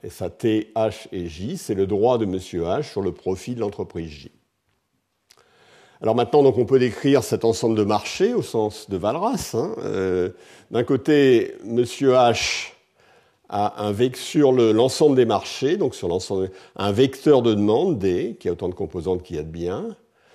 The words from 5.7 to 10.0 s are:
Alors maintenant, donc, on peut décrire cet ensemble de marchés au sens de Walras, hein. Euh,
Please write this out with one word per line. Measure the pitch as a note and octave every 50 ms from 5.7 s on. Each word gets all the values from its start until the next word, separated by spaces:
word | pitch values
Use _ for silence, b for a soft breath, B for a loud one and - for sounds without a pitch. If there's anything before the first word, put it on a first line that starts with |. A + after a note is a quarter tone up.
| b b b b b b
Alors | - A2 A2+
maintenant, | B2 A#2 - - D3 C#3
donc, | C3+ -
on | B2+ A#2
peut | F#2+ C3+ B2+
décrire | B2+ A#2+ G#2 - - C#3 C#3 C3 -
cet | - A#2 F#2+ -
ensemble | A#2 A2+ - B2+ A2+ A2+
de | G#2+ G2+
marchés | G2+ G#2+ G2+ - - - - F#3 A#3 B3
au | G3
sens | C3 - - A2+ G#2+ G#2 - - - -
de | G2
Walras, | F2 F#2 G#2+ C3 E3+ G3+ A#3+ B3+ F3 - - -
hein. | A2+ D3 G#3 A3+ -
Euh, | - G2 G#2 G2